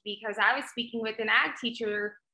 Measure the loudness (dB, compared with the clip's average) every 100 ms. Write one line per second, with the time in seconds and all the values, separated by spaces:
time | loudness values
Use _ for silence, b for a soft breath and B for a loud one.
0 | -10 -6 -6 2 4 4 -2 -6 -4 -4
1 | -4 -2 2 4 4 -2 -6 -2 -2 -2
2 | -4 -6 _